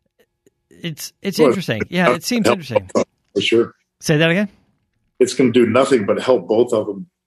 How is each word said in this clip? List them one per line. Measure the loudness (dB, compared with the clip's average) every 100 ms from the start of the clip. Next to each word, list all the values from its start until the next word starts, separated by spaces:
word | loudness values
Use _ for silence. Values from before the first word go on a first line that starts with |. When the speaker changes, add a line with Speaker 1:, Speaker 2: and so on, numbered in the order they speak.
| _ _ _ _ _ _ _
Speaker 1:
It's, | -16 -14 -12 -16 -12
it's | -8 0
Speaker 2:
Well, | 2
Speaker 1:
interesting. | 2 -4 -6 -4
Yeah, | 0 0 0
it |
seems | -4 -2 0
Speaker 2:
help | -2
Speaker 1:
interesting. | -4 -6 -2 -4 -4 _ _ -6
Speaker 2:
for |
sure. | 0 0 0 -6 _ _
Speaker 1:
Say | -2 2
that | 2
again? | 0 -2 _ _ _ _ _ _ _
Speaker 2:
It's | 0 2
gonna | 2
do | 4 4
nothing | 2 2 2 2
but | 0
help | 2 0 2
both | 0 2
of | 0 -4
them | -8 -14 _